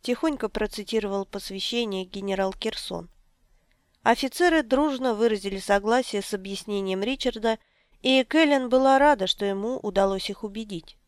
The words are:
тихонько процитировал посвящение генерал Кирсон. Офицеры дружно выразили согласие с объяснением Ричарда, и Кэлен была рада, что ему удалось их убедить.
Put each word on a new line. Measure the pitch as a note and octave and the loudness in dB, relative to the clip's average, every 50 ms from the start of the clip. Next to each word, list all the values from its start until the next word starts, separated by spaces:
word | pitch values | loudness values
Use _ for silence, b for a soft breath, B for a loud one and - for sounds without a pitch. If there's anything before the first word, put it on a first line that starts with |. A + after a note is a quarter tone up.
тихонько | _ - B3 - - D#4+ - E3 - G#3 | _ -4 -4 0 0 -2 -2 -2 -6 -6
процитировал | _ G#3+ G#3+ G#3 - - G3+ - - A3 G#3 G3+ G3 G3 G3 | _ -4 -6 -4 -6 -10 -10 -4 -4 -4 -2 -2 -4 -6 -6
посвящение | _ - G3+ - - F#3+ G3 - - - A#3+ A#3+ G#3+ G3 F#3+ F#3 | _ -10 -12 -12 -10 -10 -8 -8 -4 -2 -2 -2 -2 -4 -6 -8
генерал | F#3 - G3+ G3 G3 F#3+ F#3+ G3 F#3+ F#3+ | -8 -10 -8 -6 -4 -2 -2 -2 -2 -4
Кирсон. | - - A3 - - - - F#3 E3+ E3+ - _ _ _ _ _ _ _ _ _ _ _ _ _ _ _ _ _ _ _ | -4 -8 -6 -6 -8 -12 -10 -10 -10 -12 -14 _ _ _ _ _ _ _ _ _ _ _ _ _ _ _ _ _ _ _
Офицеры | - A#3 - - C4 - - F4+ F4+ E4 D#4+ D4 | 2 2 2 0 -6 0 2 2 4 4 2 2
дружно | A3 C4 C4 D4 D#4 C#4 B3+ B3+ B3+ A3+ | 2 2 2 2 2 0 0 0 -2 0
выразили | G#3 A3+ A#3 A3 G3+ F#3 G3 G3 F#3+ | 2 2 2 2 0 -4 -6 -8 -6
согласие | - - G3+ G3+ G3 G#3+ A#3 B3+ B3+ - - G3+ G3 | 0 2 0 2 2 2 2 2 2 0 -4 -6 -6
с | - - | -4 -8
объяснением | G3 F#3+ G3 G3 - - - G#3 G3+ G3 F#3+ F#3+ F#3+ G3 | -8 -8 -8 -10 -10 -8 -6 -6 -4 -2 -2 -2 -2 -2
Ричарда, | A#3 C4+ - - C4 - A3+ G#3 A3+ A3 - _ _ _ _ _ _ _ _ | -4 -4 -2 -4 -4 -4 -2 -2 -2 -2 -2 _ _ _ _ _ _ _ _
и | - B3+ C4 C4 B3 | 0 4 4 4 4
Кэлен | _ - D#4 E4 D4 C#4+ C4+ B3+ A#3+ | _ 4 4 6 6 4 2 2 2
была | A#3+ B3+ C4 C4+ C4+ C4+ | 2 4 6 6 6 8
рада, | C#4 D4+ D4 G#3 F#3+ | 6 6 6 4 0
что | F#3 - - G3+ | -4 -2 -2 -2
ему | G3+ G3 G3 G3+ A3+ B3+ - | -4 -2 -2 -4 -6 -6 -4
удалось | - G#3 F#3 G3 G3 G3 G3 F#3+ - - | -6 -2 2 2 2 2 0 -2 -4 -8
их | G3 - - | -8 -8 -10
убедить. | G#3 G3 A3 A3+ G#3 G3 E3 - - - _ _ | -10 -10 -10 -10 -10 -10 -12 -12 -14 -20 _ _